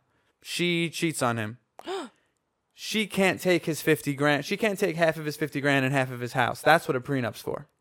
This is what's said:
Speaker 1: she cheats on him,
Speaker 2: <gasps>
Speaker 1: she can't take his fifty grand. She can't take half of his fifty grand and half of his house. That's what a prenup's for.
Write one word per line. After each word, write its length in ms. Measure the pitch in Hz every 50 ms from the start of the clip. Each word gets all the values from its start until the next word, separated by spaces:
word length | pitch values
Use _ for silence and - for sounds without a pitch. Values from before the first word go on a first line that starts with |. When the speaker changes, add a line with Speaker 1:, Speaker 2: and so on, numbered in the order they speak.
| _ _ _ _ _ _ _ _
Speaker 1:
she 460 | - - - - 175 175 170 170 170 156
cheats 300 | - - 170 165 143 -
on 180 | 131 120 117 117
him, 200 | 107 107 120 - _ _ _ - -
Speaker 2:
<gasps> 260 | 339 381 381 285 220 - _ _ _ _ _ _ _ _ _ _ _ _
Speaker 1:
she 320 | - - - - 220 208
can't 340 | 180 - 196 196 185 - -
take 240 | - 185 175 165 -
his 140 | 170 151 -
fifty 340 | - 156 156 147 - 147 139
grand. 300 | 131 143 147 147 139 143
She 120 | - 202 -
can't 200 | 233 214 196 -
take 180 | 208 175 156
half 200 | 165 170 160 156
of 80 | 160 156
his 120 | 151 147
fifty 240 | - 151 139 - 143
grand 240 | 131 143 139 139 131
and 80 | 131 143
half 160 | 135 127 127
of 80 | 127 120
his 140 | 123 117 -
house. 260 | 135 120 113 123 -
That's 240 | - 151 156 170 -
what 100 | - 139
a 40 | 127
prenup's 400 | - 147 143 131 120 107 - -
for. 260 | - - - - 147 - _ _